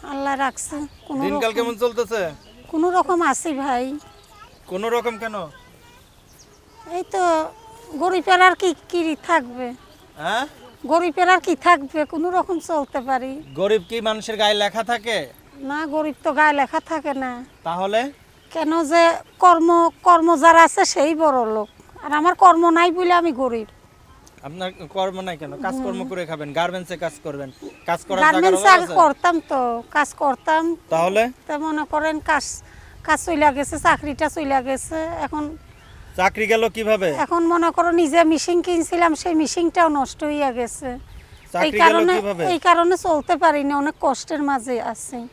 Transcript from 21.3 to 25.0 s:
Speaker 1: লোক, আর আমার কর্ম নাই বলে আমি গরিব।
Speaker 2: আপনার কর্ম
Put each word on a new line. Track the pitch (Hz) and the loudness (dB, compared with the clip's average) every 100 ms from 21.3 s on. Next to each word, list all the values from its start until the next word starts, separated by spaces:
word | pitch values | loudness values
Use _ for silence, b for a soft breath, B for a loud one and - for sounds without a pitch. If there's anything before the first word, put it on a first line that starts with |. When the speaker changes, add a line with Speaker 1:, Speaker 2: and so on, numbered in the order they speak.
| 254 220 220 | 2 0 -4
Speaker 1:
লোক, | 208 _ - - | -6 _ -20 -18
আর | 294 | -6
আমার | 302 330 | 0 0
কর্ম | 359 370 330 339 330 | 6 6 8 4 4
নাই | 349 | 2
বলে | 339 359 349 | 2 2 2
আমি | 339 247 | 2 -2
গরিব। | 262 233 214 - _ _ _ - - - 139 | -4 -4 -8 -18 _ _ _ -20 -20 -18 -16
Speaker 2:
আপনার | 170 185 180 165 | -10 -10 -10 -10
কর্ম | 190 | -4